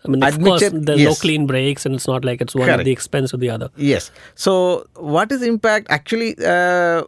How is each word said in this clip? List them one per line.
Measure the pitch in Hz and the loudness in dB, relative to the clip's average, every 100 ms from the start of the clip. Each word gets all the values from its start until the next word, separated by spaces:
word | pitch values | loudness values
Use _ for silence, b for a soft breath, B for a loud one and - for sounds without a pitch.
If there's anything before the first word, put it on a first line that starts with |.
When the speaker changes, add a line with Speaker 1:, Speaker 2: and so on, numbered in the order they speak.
Speaker 1:
I | - | -2
mean, | 135 | 2
of | 139 151 | 2 4
course, | 190 175 | 4 4
Speaker 2:
Admixture, | 202 160 | 2 0
Speaker 1:
there's | 151 151 | 0 4
no | 147 | 4
Speaker 2:
yes. | 156 | 2
Speaker 1:
clean | 165 151 139 | 0 0 0
breaks | 131 139 135 131 | 0 0 -2 -4
and | |
it's | 131 - | -4 -2
not | 131 | -2
like | 127 120 | -2 -4
it's | 120 131 | -4 0
one | 127 | 0
at | |
Speaker 2:
Correct. | 143 131 | 2 0
Speaker 1:
the | |
expense | 123 - 143 131 | -2 -4 -4 -4
of | 127 | -4
the | 123 | -4
other. | 110 123 - | -4 -8 -2
Speaker 2:
Yes. | 143 110 - B B | 0 0 -2 B B
So | B 196 185 180 175 - - | B 0 2 2 -2 -6 -12
what | 156 160 214 | -2 0 0
is | 269 | -2
the | 233 | -2
impact? | 226 226 214 214 | 0 0 0 -2
Actually, | 151 - 226 226 - | -4 -2 -4 -4 -4
uh, | 165 175 180 180 175 165 | 0 2 2 2 0 0